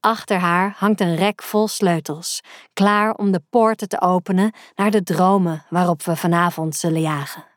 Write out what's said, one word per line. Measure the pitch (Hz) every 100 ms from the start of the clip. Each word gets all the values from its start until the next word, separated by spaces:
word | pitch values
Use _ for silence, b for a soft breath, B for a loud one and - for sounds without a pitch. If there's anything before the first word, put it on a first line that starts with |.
Achter | 214 220 - 196
haar | 175 175 196 -
hangt | 202 208
een | 180 165
rek | 196 208
vol | - 214 214
sleutels, | - 190 165 151 151 - - B B B
klaar | - 196 208 214
om | - 202
de | 185 _
poorten | 240 220 220 202
te | -
openen | 180 180 180 185 208 B B
naar | - 202
de | 214
dromen | 180 160 185 196 175 156 _
waarop | 170 180 165
we | - 165
vanavond | 175 170 175 170 160 151
zullen | 175 165
jagen. | 160 147 143 - -